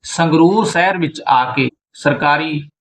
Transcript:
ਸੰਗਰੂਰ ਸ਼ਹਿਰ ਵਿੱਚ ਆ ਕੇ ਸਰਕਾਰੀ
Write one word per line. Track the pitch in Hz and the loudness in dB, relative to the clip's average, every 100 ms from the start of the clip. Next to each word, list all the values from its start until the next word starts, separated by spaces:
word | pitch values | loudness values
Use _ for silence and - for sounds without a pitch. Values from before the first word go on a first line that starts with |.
| - | -10
ਸੰਗਰੂਰ | - 165 160 170 208 208 | -2 2 4 4 4 0
ਸ਼ਹਿਰ | 170 185 190 | 0 0 0
ਵਿੱਚ | 156 - - | -4 -6 0
ਆ | 127 127 | 0 0
ਕੇ | 123 127 _ _ | -2 -4 _ _
ਸਰਕਾਰੀ | - 147 147 147 147 160 151 147 _ | -4 -2 0 0 0 -2 -6 -8 _